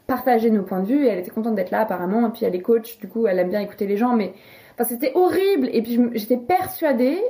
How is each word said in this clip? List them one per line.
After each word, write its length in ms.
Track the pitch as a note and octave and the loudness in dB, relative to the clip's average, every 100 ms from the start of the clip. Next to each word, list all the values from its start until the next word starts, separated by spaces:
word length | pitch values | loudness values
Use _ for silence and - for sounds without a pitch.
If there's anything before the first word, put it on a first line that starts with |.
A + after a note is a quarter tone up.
| - | -6
partager 420 | B3+ C4 A#3 A3+ | -2 2 2 4
nos 140 | G#3+ | 2
points 160 | F#3 F#3+ | 0 -2
de 80 | G3 | 0
vue. 180 | C#4+ C4 | 2 2
Et 40 | |
elle 100 | F#3 | 0
était 100 | F3+ | -4
contente 240 | A3 A3+ | -6 -2
d'être 160 | G#3+ - | -2 -2
là, 120 | G3+ | -2
apparemment. 460 | A3 F3+ F3+ A3 A3+ | -2 -2 0 0 0
Et 40 | |
puis, 120 | A3+ | 0
elle 120 | G3 F3+ | -2 -2
est 60 | |
coach, 360 | F3+ A#3 A3 - | 2 0 0 -12
du 100 | F#3+ | -10
coup, 200 | A3+ A3 | -2 0
elle 100 | F#3 | 2
aime 120 | F3+ | 0
bien 100 | G#3 | -2
écouter 260 | G3+ - G3+ | -4 -4 -2
les 120 | G3+ | 0
gens, 180 | B3 A#3 | 2 2
mais 180 | F#3+ - - - - | -2 -6 -20 -20 -14
enfin, 140 | - A#3 | -6 -4
c'était 240 | A#3+ D4+ F4+ | -2 -2 2
horrible. 540 | F4+ D#4+ G4 F#4+ B3 | 2 2 2 2 0
Et 80 | A3+ | -2
puis, 140 | A3+ A#3+ | 0 0
je 40 | |
m-, 120 | A#3+ | 0
j'étais 240 | A#3 - B3 | -2 -2 -2
persuadée, 840 | - F4+ F#4 - D#4 A#3+ B3+ E4+ | 0 0 -2 -2 -2 2 0 0